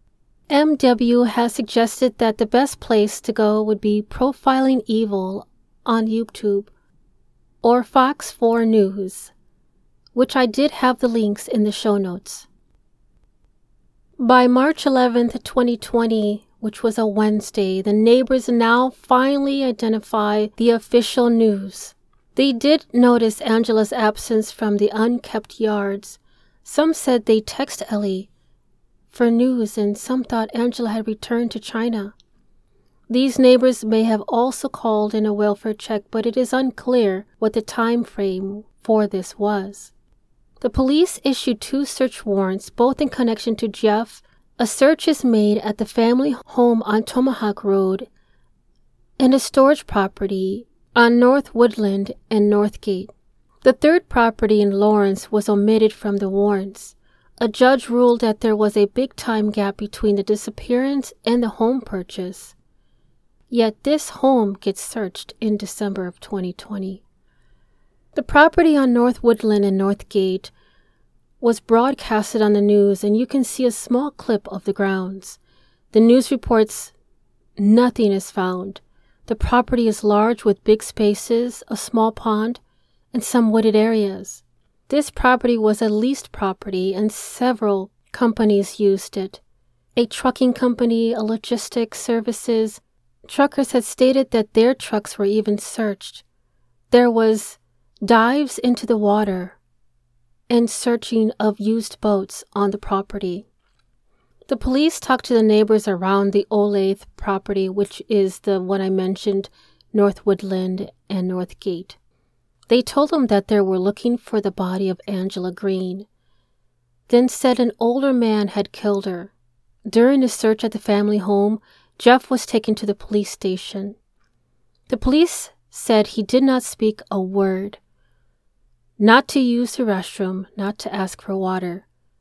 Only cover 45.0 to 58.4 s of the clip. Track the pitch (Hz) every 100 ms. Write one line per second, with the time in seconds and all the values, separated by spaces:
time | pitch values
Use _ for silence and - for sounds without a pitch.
45 | 330 294 247 220 208 208 214 208 208 -
46 | 226 254 285 247 - - 240 226 220 220
47 | 226 254 262 240 214 202 202 196 190 190
48 | - _ _ _ _ _ _ _ _ _
49 | _ - 262 262 - 269 269 302 - 208
50 | 196 - 196 190 190 208 - _ _ 240
51 | 233 240 247 277 - 226 233 220 202 196
52 | 202 - - 214 208 208 208 - 208 185
53 | - _ _ _ _ _ 254 254 302 349
54 | - 247 233 220 214 214 202 196 208 208
55 | 196 196 - 208 214 208 208 220 214 -
56 | 208 196 196 196 208 202 196 - - -
57 | _ _ _ - 233 - 247 269 - 240
58 | 247 233 233 214